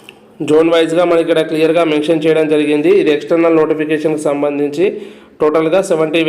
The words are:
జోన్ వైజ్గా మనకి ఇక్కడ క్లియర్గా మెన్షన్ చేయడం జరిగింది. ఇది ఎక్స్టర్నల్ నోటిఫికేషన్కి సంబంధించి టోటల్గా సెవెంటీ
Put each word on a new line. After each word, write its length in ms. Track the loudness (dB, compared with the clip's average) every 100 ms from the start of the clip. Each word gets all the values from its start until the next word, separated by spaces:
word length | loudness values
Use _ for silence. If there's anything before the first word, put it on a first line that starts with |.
| -20 -20 -20 -10 0
జోన్ 220 | 2 4
వైజ్గా 300 | 2 0 0 2
మనకి 120 | 2 2
ఇక్కడ 160 | 0 0
క్లియర్గా 320 | 0 0 0 0
మెన్షన్ 300 | -2 0 0
చేయడం 240 | 0 0 2
జరిగింది. 380 | 0 0 0 2 2
ఇది 100 | 2 0
ఎక్స్టర్నల్ 400 | 0 0 2 2
నోటిఫికేషన్కి 640 | 0 -2 -2 -2 -2 -2 -4
సంబంధించి 580 | -2 -2 -2 -4 -2 -4 -4 -14 -20 -20 -2
టోటల్గా 400 | 0 0 0 0 0
సెవెంటీ 300 | -2 0 0